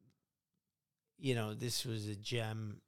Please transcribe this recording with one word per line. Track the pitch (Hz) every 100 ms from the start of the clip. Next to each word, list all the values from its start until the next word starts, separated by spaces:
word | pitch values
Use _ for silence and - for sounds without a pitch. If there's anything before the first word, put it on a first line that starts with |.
| - _ _ _ _ _ _ _ _ _ _ -
you | 139 120
know, | 107
this | 107 123 - 127
was | 110 104
a | 101
gem, | 107 120 110 110 107 101